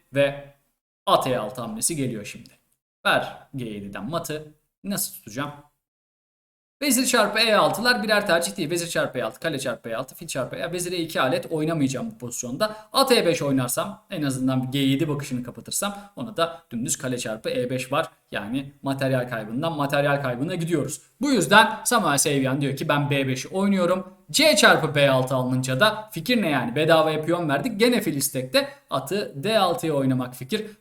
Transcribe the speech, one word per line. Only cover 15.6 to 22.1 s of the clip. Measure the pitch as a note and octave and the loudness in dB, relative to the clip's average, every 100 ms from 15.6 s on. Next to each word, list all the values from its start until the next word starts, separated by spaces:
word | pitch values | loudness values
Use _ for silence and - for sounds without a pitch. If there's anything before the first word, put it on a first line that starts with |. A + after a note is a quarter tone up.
| - - G3+ - - - | -8 -4 -4 -6 -14 -12
ona | A2+ G#2 | -6 -2
da | E3 - - | -2 -4 -10
dümdüz | A#2+ C3 - | -6 -4 -4
kale | C3 B2 | -4 -4
çarpı | A#2 A2 - | -6 -6 -4
E | C3 A#2+ | -2 -2
beş | B2+ B2+ | -2 -2
var. | C#3+ D#3+ _ - | -2 -2 _ -10
Yani | A2+ G2+ C3 C#3 - | -8 -4 -4 -6 -8
materyal | C#3 C3+ C3+ C3 B2 | -6 -2 0 0 -2
kaybından | A#2 G#2+ A#2+ E3 | -6 -6 -4 -4
materyal | D3 C3+ C#3+ C#3+ C#3 | -2 0 0 2 0
kaybına | C3+ A#2+ D#3 E3 | -2 -2 -4 -4
gidiyoruz. | E3 D#3+ A2+ - _ - | 0 0 -2 -8 _ -4
Bu | C#4+ | 2
yüzden | B3 D#3 G#3 A3+ - | 2 6 8 6 2
Samuel | - A#3+ E3+ | 0 0 2